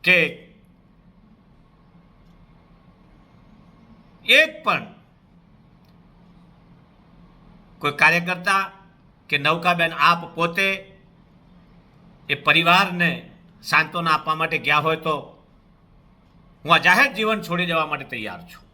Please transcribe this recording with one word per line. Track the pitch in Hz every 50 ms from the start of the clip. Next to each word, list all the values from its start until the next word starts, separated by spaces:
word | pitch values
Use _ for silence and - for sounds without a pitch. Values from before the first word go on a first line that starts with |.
| -
કે | 180 180 175 156 143 139 - - - - - _ _ - _ _ _ _ _ _ - _ - - _ - _ _ _ - _ _ _ _ _ _ - _ - _ _ _ _ - - - _ - _ - - _ _ - _ _ - _ _ - _ - - _ _ - - - - - - - - _ _ - - - - _ - _ _ -
એક | - 240 285 320 311 311 - -
પણ | 214 175 131 - - - - _ _ _ _ _ _ _ - _ _ _ _ _ _ _ _ _ _ _ _ _ - _ - - - - - - - - _ _ _ - - _ _ _ _ _ _ - - - - _ - - - - - - _ - -
કોઈ | - 143
કાર્યકર્તા | 143 - 156 156 165 170 170 175 180 175 175 202 196 196 190 185 - - - - _ _ _ - _ _ _ -
કે | 151
નૌકાબેન | 143 143 151 165 170 175 180 175 170 165 160 156
આપ | 143 147 165 170 170 170 - -
પોતે | 165 170 170 170 196 196 190 196 190 - - - - _ _ _ _ - _ _ - _ - - - - _ - - _ _ _ - - - - _ - -
એ | 143
પરિવારને | 139 - 147 147 160 165 170 175 190 196 185 175 175 175 165 131 - - - - - - - _ - -
સાંત્વના | - 147 151 160 160 - 175 170 165
આપવા | 156 147 - 160 156
માટે | 160 160 160 160
ગયા | 151 113 143 147
હોય, | 151 147 160 160
તો | 156 160 160 151 139 139 - - - _ _ _ _ _ _ _ _ _ _ _ _ _ _ _ _ _ _ _ - _ - - _ -
હું | 147 165
આ |
જાહેર | 160 160 180 180 220 285 - -
જીવન | 208 220 214 220 202
છોડી | 165 160 175 175 180
દેવા | 170 165 160 156
માટે | 151 151 139 139
તૈયાર | - 127 117 107 101 90 87
છું. | 87 - - - - _